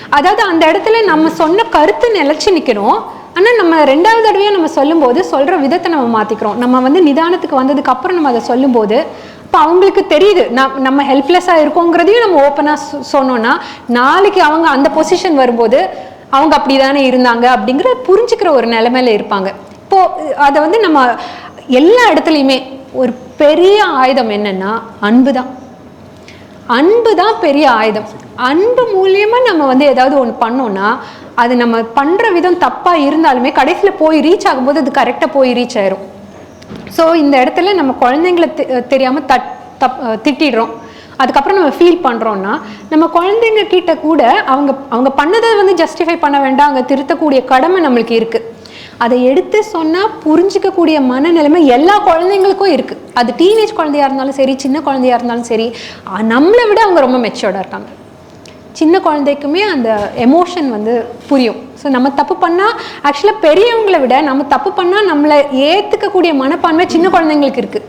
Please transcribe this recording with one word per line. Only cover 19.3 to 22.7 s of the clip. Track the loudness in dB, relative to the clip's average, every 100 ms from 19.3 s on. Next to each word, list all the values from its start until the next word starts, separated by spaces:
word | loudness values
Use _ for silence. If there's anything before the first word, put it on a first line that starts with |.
| -4 -4 -8 -18 -20
இப்போ | 0 2 2 -2 -6 0
அதை | 2 2
வந்து | 2 2
நம்ம | 2 2 2 -2 -8 -16 -18 -20 -2
எல்லா | 2 4 4 4
இடத்துலையுமே | 2 2 0 2 0 -4